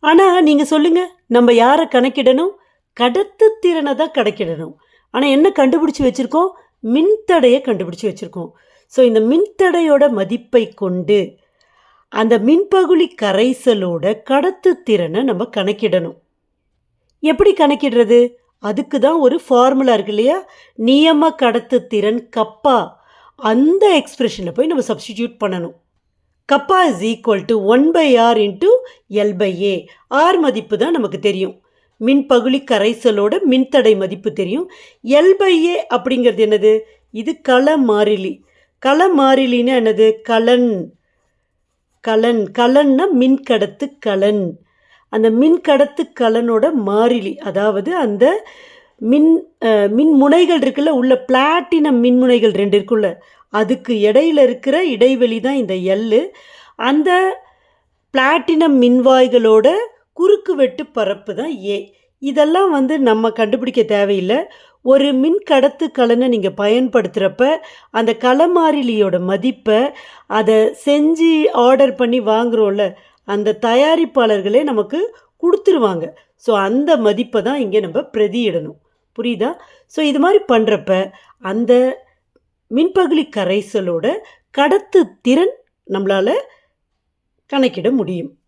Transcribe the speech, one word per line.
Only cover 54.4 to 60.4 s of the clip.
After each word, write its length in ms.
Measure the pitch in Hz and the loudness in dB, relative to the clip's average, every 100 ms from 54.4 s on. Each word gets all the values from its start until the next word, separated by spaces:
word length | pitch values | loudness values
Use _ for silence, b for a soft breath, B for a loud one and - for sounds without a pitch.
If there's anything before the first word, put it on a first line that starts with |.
இருக்கிற 320 | 254 247 - 294 | 2 2 -2 -2
இடைவெளி 540 | 370 233 240 262 247 226 | -2 0 0 2 0 -2
தான் 180 | 233 277 | -4 -4
இந்த 160 | 208 190 185 | -4 -4 -4
எல்லு. 340 | 190 226 214 349 B B B B B | -4 0 0 -2 B B B B B
அந்த 300 | 226 285 311 359 381 - b b b b b _ _ | -2 0 2 0 0 -4 b b b b b _ _
பிளாட்டினம் 640 | 269 262 320 - 320 330 277 | -2 0 0 0 0 2 4
மின்வாய்களோட 880 | 240 254 254 262 254 240 220 220 226 370 466 b b | 4 4 4 4 4 2 4 4 4 0 -6 b b
குறுக்கு 400 | - 359 403 | -4 2 2